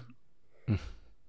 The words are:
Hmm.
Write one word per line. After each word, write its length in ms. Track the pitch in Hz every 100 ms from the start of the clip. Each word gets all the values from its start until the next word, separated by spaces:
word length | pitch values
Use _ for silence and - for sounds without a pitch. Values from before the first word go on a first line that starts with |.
| - - - - - - -
Hmm. 100 | 101 - - - -